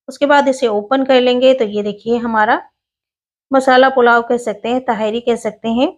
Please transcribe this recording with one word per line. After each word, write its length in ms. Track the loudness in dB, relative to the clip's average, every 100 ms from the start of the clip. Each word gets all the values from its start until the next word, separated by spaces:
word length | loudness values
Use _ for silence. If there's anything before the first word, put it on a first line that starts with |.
| -20
उसके 180 | -6 2
बाद 220 | 2 2
इसे 200 | -2 -2
ओपन 360 | -4 -2 -2 2
कर 160 | 2
लेंगे। 320 | 2 2 2
तो 120 | 2 -2
ये 180 | -4
देखिए 340 | -6 -8 -6 -4
हमारा 440 | -2 0 0 -2 -4 _ _ _ _ _ _ _ _
मसाला 380 | 0 4 4 4
पुलाव 320 | 4 2 2
कह 160 | 0 -4
सकते 300 | -4 -8 -6
हैं, 120 | -4
ताहिरी 400 | -4 -4 -4 -4
कह 140 | -4 -4
सकते 320 | -6 -8 -6
हैं, 180 | -2 -2